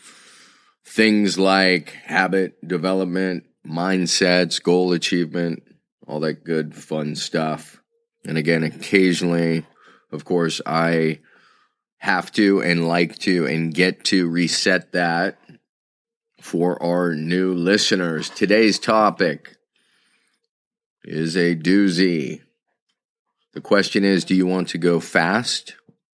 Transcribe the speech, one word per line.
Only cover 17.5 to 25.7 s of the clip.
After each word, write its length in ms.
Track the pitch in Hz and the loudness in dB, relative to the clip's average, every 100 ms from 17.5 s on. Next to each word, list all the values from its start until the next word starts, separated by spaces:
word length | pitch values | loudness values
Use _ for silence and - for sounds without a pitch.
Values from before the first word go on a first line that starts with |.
listeners. 760 | 90 85 104 - 101 87 80 85 | 0 2 2 2 0 -2 -4 -6
Today's 500 | - 98 107 113 95 | -4 2 4 4 2
topic 800 | - 110 107 87 90 73 - _ _ _ _ _ _ _ _ _ _ _ _ _ _ _ | 0 2 2 2 -2 -4 -12 _ _ _ _ _ _ _ _ _ _ _ _ _ _ _
is 320 | - 78 82 90 | -10 -4 -2 0
a 200 | 87 82 | 0 0
doozy. 840 | 80 98 101 85 92 82 67 - _ _ _ _ _ _ _ _ _ _ _ | 2 4 4 4 2 0 -4 -10 _ _ _ _ _ _ _ _ _ _ _
The 80 | - | -10
question 420 | - 101 95 107 | 0 0 2 2
is, 200 | 98 95 | 2 2
do 120 | - 92 | 2 2
you 100 | 90 | 2
want 240 | 92 90 | 0 -4
to 80 | 85 | -2
go 220 | 87 85 | 0 0
fast 760 | - 92 82 104 120 - - | 0 0 2 0 -2 -6 -10